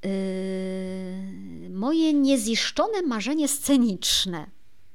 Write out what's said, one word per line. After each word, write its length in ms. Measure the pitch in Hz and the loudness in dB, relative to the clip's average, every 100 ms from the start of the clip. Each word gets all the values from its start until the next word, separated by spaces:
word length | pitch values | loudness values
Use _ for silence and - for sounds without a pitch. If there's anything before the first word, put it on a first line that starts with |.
Yy, 1700 | 190 196 190 185 190 190 190 185 185 190 185 185 190 190 196 170 175 | -2 -2 -2 -2 -4 -4 -4 -4 -6 -6 -6 -8 -8 -10 -12 -12 -10
moje 440 | 185 226 320 320 | -4 0 2 4
nieziszczone 880 | 294 269 277 214 226 - - 359 427 | 6 6 4 4 0 0 0 2 2
marzenie 460 | 349 226 208 311 285 | 0 -2 0 0 0
sceniczne. 960 | - - 285 240 185 - - 185 170 156 - - - - | 0 4 4 6 2 0 2 0 -4 -8 -14 -18 -18 -18